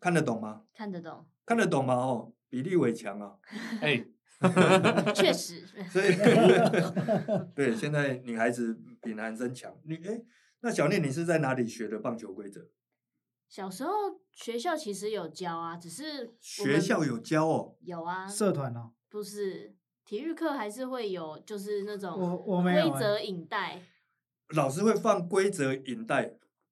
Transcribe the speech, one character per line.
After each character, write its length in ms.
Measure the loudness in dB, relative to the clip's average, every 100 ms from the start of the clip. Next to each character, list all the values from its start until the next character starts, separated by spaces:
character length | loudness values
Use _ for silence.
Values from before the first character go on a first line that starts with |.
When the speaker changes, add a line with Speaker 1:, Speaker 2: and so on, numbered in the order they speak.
Speaker 1:
看 140 | 2
得 80 | 2
懂 180 | 2 -2
吗？ 220 | -6 -12 -18
Speaker 2:
看 180 | -14 -10
得 120 | -10
懂。 240 | -10 -16 -20 _
Speaker 1:
看 100 | -2 2
得 100 | 4
懂 180 | 4
吗？ 100 | 2
哦， 380 | 2 2 -2 -6 -18 _
比 140 | -8
立 140 | 0 4
伟 160 | 4
强 260 | 2 -6 -10
啊。 160 | -12 -16 -14 -12 -8 -4
Speaker 3:
哎。 240 | 0 0 -2 _ _ _
Speaker 2:
<laughs> 760 | 4 6 8 8 6 4 2
确 180 | 4 4
实。 320 | 2 -4 -12 -18 -16 -4
Speaker 1:
所 140 | 2
以， 140 | 4 6 8 8 8 8 6 4 0
<laughs> 640 | -2 0 0 0 -2 -2
对， 200 | 0 0 0
现 160 | -2
在 220 | 0 -2 -4
女 120 | -6 0
孩 140 | 0
子 260 | 0 -4 -6 -12 -14
比 140 | -10
男 220 | -8 -8 -6
生 180 | -8
强。 180 | -8 -14 -18
你， 120 | -12 -10
哎， 240 | -8 -10 -10 _ _ _
那 100 | -4
小 180 | 0 2
念 120 | 2
你 80 | 0
是 140 | -2
在 140 | 0 2
哪 160 | 2
里 120 | 0 -2
学 200 | -4 -6
的 120 | -6
棒 180 | -6 -8
球 140 | -10
规 180 | -14 -14
则？ 180 | -16 -20 _ _ _ _ _ _ _ _
Speaker 2:
小 220 | -12 -12
时 140 | -8
候 60 | -4 -2 -4 -6 _
学 260 | -14 -8 -4
校 180 | -2 -2
其 160 | -4
实 160 | -6 -4
有 180 | -4 -6
教 280 | -8 -6 -6
啊， 200 | -6 -10
只 120 | -12
是 160 | -12 -10 -10 -10 -14 -14 -4
我 40 |
们 100 | 2
Speaker 1:
学 60 | 2
校 240 | 2 0
有 140 | 0 -4
教 280 | -2 0 2
哦？ 300 | 0 -4 _
Speaker 2:
有 200 | -14 -10
啊。 240 | -8 -8 -8
Speaker 4:
社 240 | 0 0
团 240 | 2 -4 -8
哦？ 160 | -12 -18 _
Speaker 2:
不 140 | -12
是， 520 | -10 -6 -6 -8 -14 -20 _ _
体 140 | _ -6
育 140 | -4
课 180 | -2 -2
还 140 | -2 -4
是 180 | -6 -6
会 240 | -4 -4
有， 280 | -4 -6 -12 -10
就 120 | -10
是 260 | -4 -4
那 120 | -4 -8
种 220 | -8 -4
Speaker 4:
我， 380 | -2 -2 0 2
我 40 |
没 120 | 6 6
有 100 | 4
哎。 40 |
Speaker 2:
规 80 | 2
则 220 | 0 0
影 260 | -2 -8 -6
带。 360 | -6 -6 -10 -18 _ _ _ _ _ _
Speaker 1:
老 140 | 0 0
师 140 | 2
会 120 | 2
放 340 | 4 2 2 2
规 200 | 2 2
则 220 | 2 -2
影 300 | -2 -6 -8
带， 300 | -2 0 0 -8 _ _ _